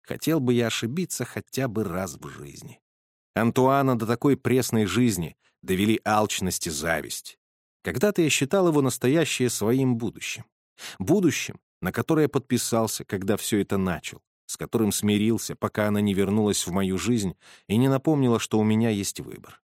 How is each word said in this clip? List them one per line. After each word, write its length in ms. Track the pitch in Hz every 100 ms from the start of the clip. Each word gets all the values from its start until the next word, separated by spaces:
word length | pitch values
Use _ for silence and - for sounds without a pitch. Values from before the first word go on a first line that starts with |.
Хотел 400 | - 123 - 160
бы 140 | 123
я 140 | 120 117
ошибиться 580 | - 113 151 180 - 123
хотя 420 | - - - 131
бы 160 | 104
раз 320 | 98 87 95 71
в 100 | 69
жизни. 540 | 69 73 76 - - _ _ _ _ _
Антуана 640 | - 117 120 131 139 135 120
до 80 | 107
такой 320 | 117 147 127
пресной 480 | - 127 120 113 104
жизни 500 | 107 123 90 80 - _ _
довели 400 | 90 95 104 110 -
алчность 640 | 107 107 - 95 85 -
и 20 |
зависть. 680 | 76 80 80 71 - - - _ _ _ _
Когда-то 400 | - 87 208 202
я 80 | 160
считал 380 | - 135 202 180
его 120 | 151
настоящее 720 | 135 - 123 156 156 - 123
своим 480 | - 101 131 131 117
будущим. 480 | 117 - - - - _ _ _ - -
Будущим, 600 | 95 190 170 - - - _ _
на 100 | 92
которое 340 | 117 - 160 151
подписался, 760 | 135 - 120 - 113 113 -
когда 320 | - 101 95 101
все 220 | - 104
это 160 | 95 101
начал, 460 | 92 80 - - _ _ -
с 100 | -
которым 340 | 78 117 107
смирился, 640 | - 104 104 107 110 -
пока 340 | - 110 - 107
она 120 | 104
не 140 | 104
вернулась 520 | 95 98 107 104 98 -
в 60 |
мою 240 | 90 95 92
жизнь 380 | 98 123 98 - - - _
и 80 | 104
не 120 | 135
напомнила, 500 | 135 160 151 131 113
что 200 | - 110
у 60 |
меня 240 | 107 110 117
есть 320 | 104 98 -
выбор. 400 | 67 - - - _